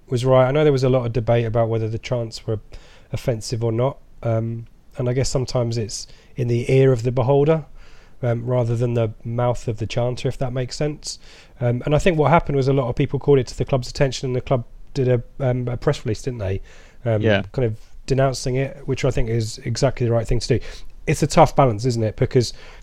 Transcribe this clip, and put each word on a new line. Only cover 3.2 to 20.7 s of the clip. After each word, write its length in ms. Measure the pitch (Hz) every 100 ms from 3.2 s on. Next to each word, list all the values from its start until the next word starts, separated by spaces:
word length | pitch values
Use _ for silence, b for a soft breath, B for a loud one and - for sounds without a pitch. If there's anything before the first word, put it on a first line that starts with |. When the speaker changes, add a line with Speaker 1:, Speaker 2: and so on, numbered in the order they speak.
| - 110 - 113
Speaker 1:
or 80 | 117
not. 260 | 113 127 - - -
Um, 440 | 117 113 113 117 117 - - -
and 100 | 123
I 40 |
guess 160 | 127 120
sometimes 480 | 139 120 131 117 117
it's 300 | 104 - - b b -
in 120 | 120
the 220 | 117 -
ear 200 | 131 135
of 120 | 127
the 80 | 120
beholder, 540 | 123 120 139 147 160 143 - b b b b
um, 240 | 120 117 120
rather 300 | 123 117 117
than 180 | 120
the 200 | 117 113 -
mouth 440 | 117 120 123 117 -
of 100 | 107
the 80 | 110
chanter, 400 | - 120 123 135
if 100 | -
that 120 | 131
makes 240 | 131 123 -
sense. 440 | 151 147 - - b b b b
Um, 200 | 120 120 143
and 100 | 147
I 40 |
think 180 | 196 160
what 140 | 139
happened 260 | 165 - 139
was 100 | 131
a 60 |
lot 160 | 139 123
of 60 | 123
people 240 | 139 139
called 200 | - 139
it 80 | 120
to 100 | -
the 80 | 123
club's 240 | 135 123
attention, 380 | - 139 - 131
and 60 | 123
the 60 |
club 240 | - 131 - - -
did 140 | 139 127
a, 140 | 123 - -
um, 280 | 131 123 123
a 100 | 123
press 280 | - 139 120
release, 160 | 107
didn't 180 | 135 120
they? 220 | 95 95 - b b b 117
Um, 160 | 107
Speaker 2:
Yeah. 220 | 110 98 95
Speaker 1:
kind 120 | - 117
of 140 | 107 - - -
denouncing 500 | 131 135 127 131 127
it, 220 | 135 - -
which 200 | 127 135
I 60 |
think 180 | - 117
is 300 | 117 107 -
exactly 460 | 123 113 135 - 120
the 60 |
right 160 | 117 107
thing 120 | 110
to 200 | - 117
do. 60 | B